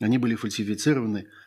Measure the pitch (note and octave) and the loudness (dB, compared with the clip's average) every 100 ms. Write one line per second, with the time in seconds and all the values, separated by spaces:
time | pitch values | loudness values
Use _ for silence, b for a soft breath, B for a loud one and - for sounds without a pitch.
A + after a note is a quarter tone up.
0 | G#2+ B2 A#2+ A2+ A2 G2+ G#2 G2+ D3 C#3 | 2 2 2 0 -4 -4 -4 -2 0 2
1 | A2+ G#2 F#2+ B | 0 -4 -6 B